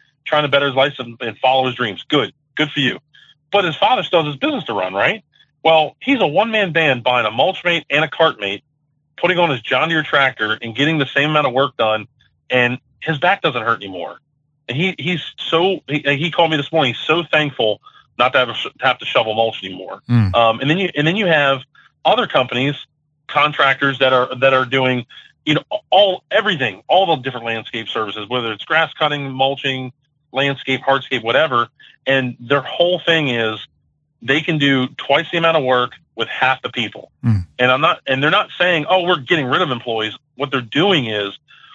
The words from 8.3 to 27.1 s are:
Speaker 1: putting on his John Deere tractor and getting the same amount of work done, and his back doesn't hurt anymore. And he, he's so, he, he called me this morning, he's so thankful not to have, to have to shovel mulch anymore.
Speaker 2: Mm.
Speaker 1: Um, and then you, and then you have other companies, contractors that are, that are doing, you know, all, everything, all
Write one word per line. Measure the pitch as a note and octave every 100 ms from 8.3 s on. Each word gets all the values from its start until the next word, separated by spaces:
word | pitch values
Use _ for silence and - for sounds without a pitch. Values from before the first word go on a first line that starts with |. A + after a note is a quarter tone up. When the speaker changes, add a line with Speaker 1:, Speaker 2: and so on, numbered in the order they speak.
| A2+ G2+ G2+ - _ _ _ _ -
Speaker 1:
putting | F3 F3
on | E3+
his | B2
John | - C3 D#3+
Deere | D#3+
tractor | D3 D3 C3+ A#2+ G#2+ A2
and | A#2 A2
getting | D3 D#3+
the | C3
same | C#3+ D3+
amount | D3+ C#3+
of |
work | B2 C#3 -
done, | A2 G#2+ G#2 _ _ _ -
and | B2+ A#2+ B2 _ _
his | - D3
back | F3 G3
doesn't | D#3+ B2+
hurt | A2+ A2
anymore. | G2 F#2 E2+ F2 _ _ _ _ -
And | B2+
he, | F#3 E3+
he's | C#3 F3 - -
so, | - E3 F#3 F3+ -
he, | C#3+
he | C#3+ C#3+ E3+
called | - E3
me | D3+
this | C#3
morning, | E3 C3
he's | A2
so | - E3 D#3+
thankful | D#3 D3 - A2 G2+ - - _ -
not | B2
to | C3
have, | B2
to | - - -
have | C3 B2
to | -
shovel | C3 A2
mulch | A2 A2+ -
anymore. | F#2+ F#2 F#2 G2 -
Speaker 2:
Mm. | A#2+ G2 A#2
Speaker 1:
Um, | A2+ A2+
and | C#3
then | F3+
you, | F3+ D3
and | D#3
then | G3
you | F#3+
have | D#3 C#3 C3+ - _ _ _ E3
other | A3 G#3+
companies, | D3+ B2 B2 C#3 C#3+ - _ _ _ -
contractors | C#3+ D3+ D3 C#3 C3 C#3 B2+
that | C3
are, | B2+ B2 B2+
that | C3+
are | C3 B2
doing, | C3+ C3 B2+ G#2+ - - _ -
you | D3+
know, | - - -
all, | F#3 G3+ F3+ -
everything, | G3+ G#3 E3 A#2+ F#2+ -
all | F3 F#3